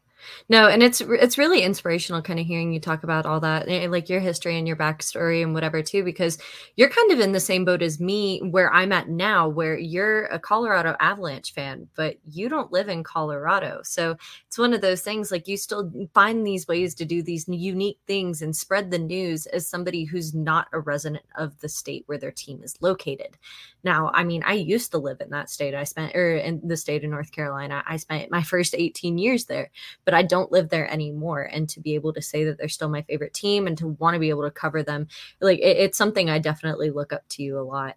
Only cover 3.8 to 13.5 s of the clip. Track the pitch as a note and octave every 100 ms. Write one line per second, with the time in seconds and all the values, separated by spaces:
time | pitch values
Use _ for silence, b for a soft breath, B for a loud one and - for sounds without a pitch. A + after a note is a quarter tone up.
3.8 | F3 F3 E3+ F#3 F#3 E3 E3+ E3 E3 D#3+
4.8 | D#3 D#3 - - E3+ E3 D#3+ D#3+ D#3+ D#3+
5.8 | D#3 G3 F3+ E3 E3+ D#3+ B B B -
6.8 | C4+ - A4+ C4+ G3 G3 - F#3 F3+ F3
7.8 | E3 D3+ F3+ G#3 G3 F#3 F#3 F#3 F3 F3
8.8 | F#3+ F#3 - E3+ G3+ G3 D#3 D3+ D#3+ D#3
9.8 | E3 F3 G#3+ G#3+ G#3+ E3 - G#3+ A#3 F3
10.8 | E3 - E3 G3+ E3+ C3+ - - C#3 C3
11.8 | - - D#3 - D#3 D#3 A#3 D4+ A3+ F3+
12.8 | G#3 E3 D#3+ E3 D3+ C#3+ D#3